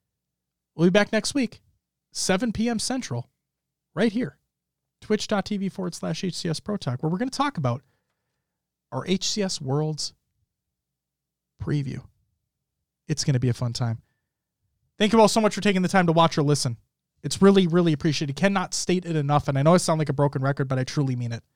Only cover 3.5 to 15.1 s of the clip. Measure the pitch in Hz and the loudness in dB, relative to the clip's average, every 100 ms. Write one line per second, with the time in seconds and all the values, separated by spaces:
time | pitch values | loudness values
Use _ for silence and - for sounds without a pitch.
3.5 | _ _ _ _ - 226 202 175 - _ | _ _ _ _ -2 0 0 -4 -8 _
4.5 | _ _ _ _ _ - 214 - 208 - | _ _ _ _ _ -4 -4 0 -2 -2
5.5 | 208 190 - 180 - 180 165 185 - 170 | -4 -4 -6 -8 -6 -6 -4 -6 -4 -6
6.5 | 156 - 208 - 123 156 180 254 - 285 | -6 -6 -6 -4 -4 -2 -2 -4 -2 -2
7.5 | 220 131 120 - _ _ _ _ _ _ | -2 -2 -4 -8 _ _ _ _ _ _
8.5 | _ _ _ _ 131 - 185 - - 190 | _ _ _ _ -8 -2 -2 -2 -4 -4
9.5 | - 135 139 156 151 - - _ _ _ | -6 -4 -2 -2 -4 -8 -12 _ _ _
10.5 | _ _ _ _ _ _ _ _ _ _ | _ _ _ _ _ _ _ _ _ _
11.5 | _ - 147 135 - - _ _ _ _ | _ -4 -4 -4 -10 -14 _ _ _ _
12.5 | _ _ _ _ _ - 156 - 127 123 | _ _ _ _ _ -8 -4 0 0 0
13.5 | 117 120 120 120 113 _ _ _ _ _ | 0 -4 -4 -4 -6 _ _ _ _ _
14.5 | _ _ _ _ - 208 | _ _ _ _ -2 2